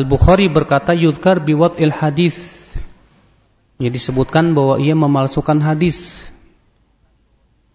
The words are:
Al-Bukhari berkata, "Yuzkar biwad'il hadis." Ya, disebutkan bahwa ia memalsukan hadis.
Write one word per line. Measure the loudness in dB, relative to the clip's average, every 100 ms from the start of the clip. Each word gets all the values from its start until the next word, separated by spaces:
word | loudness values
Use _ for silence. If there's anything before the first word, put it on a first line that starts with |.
Al-Bukhari | 0 2 4 4 2
berkata, | 0 0 0 0 2
"Yuzkar | 0 2 0 0
biwad'il | 0 2 0 2 -2
hadis." | 0 -2 0 0 -2 -14 -20 -12 -12 -12 _ _ _ _ _ _ _ _ -8
Ya, | -6
disebutkan | -4 -4 -2 0 0 2
bahwa | 2 2 0
ia | 0 0
memalsukan | 2 0 -2 -2 0 0
hadis. | 0 0 -2 -4 -12 -20 -20 -20 _ _ _ _ _ _ _ _ _ _ _ _ _